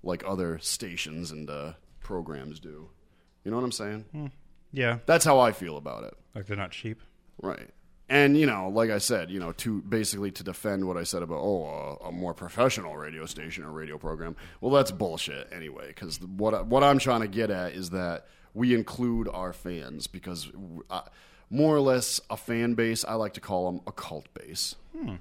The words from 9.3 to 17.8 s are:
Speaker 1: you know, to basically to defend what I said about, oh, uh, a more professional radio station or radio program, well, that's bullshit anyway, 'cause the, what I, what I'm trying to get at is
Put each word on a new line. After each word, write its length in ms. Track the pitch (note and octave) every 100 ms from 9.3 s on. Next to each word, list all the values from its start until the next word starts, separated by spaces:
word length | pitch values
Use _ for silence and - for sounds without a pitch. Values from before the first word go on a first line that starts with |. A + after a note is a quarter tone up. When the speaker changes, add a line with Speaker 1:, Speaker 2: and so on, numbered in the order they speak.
Speaker 1:
you 80 | F#2+
know, 140 | E2+
to 280 | E2+ A#2 G#2
basically 460 | G2 A2+ G#2 G2+ G2+
to 120 | F#2
defend 420 | F2 F2+ G#2+ G2 F#2
what 120 | F2
I 60 |
said 200 | E2+ F#2
about, 140 | E2+ D#2+
oh, 580 | F2+ F#2+ D2+ D2+ C#2+ C#2+
uh, 40 | E2
a 20 |
more 220 | F2 F2+
professional 640 | E2 F2 A2 B2+ A#2 F2 D2+
radio 280 | D2+ D#2 D#2+
station 380 | - D#2 F2
or 80 | D2+
radio 260 | D#2 D#2 D2+
program, 380 | D#2+ D#2+ E2 - - -
well, 120 | A#2+
that's 200 | C#3 C3
bullshit 560 | F#2 F#2+ D#2+ - C2+ -
anyway, 400 | F2 D#2+ C2+ C#2+
'cause 240 | - F#2 D#2
the, 100 | F2+
what 260 | F#2+ G#2+
I, 80 | G#2+
what 220 | G#2+ B2+
I'm 160 | C#3+ C#3
trying 220 | C3+ A#2
to 60 | G#2+
get 200 | G2 A2
at 220 | F#2+ F2+
is 200 | D#2+